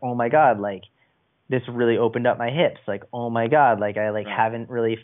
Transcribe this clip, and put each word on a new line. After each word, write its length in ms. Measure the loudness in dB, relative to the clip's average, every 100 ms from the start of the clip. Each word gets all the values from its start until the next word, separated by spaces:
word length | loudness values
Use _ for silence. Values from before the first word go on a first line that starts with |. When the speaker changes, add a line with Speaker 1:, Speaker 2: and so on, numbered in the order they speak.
Speaker 1:
"Oh 120 | -6
my 140 | -4 2
God, 320 | 4 4 2
like, 240 | -2 -8 -14 _ _ _ _ _ -6
this 160 | -6 -4
really 300 | 0 2 2
opened 300 | 0 0 0
up 100 | 0
my 140 | -2
hips. 280 | 0 0 -2 -8
Like, 180 | -8 -10
oh 200 | -8 -4
my 180 | -2 2
God, 320 | 4 4 2
like, 160 | -2 -2
I, 140 | -2
like, 160 | -4 -4
Speaker 2:
Right. 100 | -2
Speaker 1:
haven't 320 | -2 -2 -6
really 280 | -2 -2 -2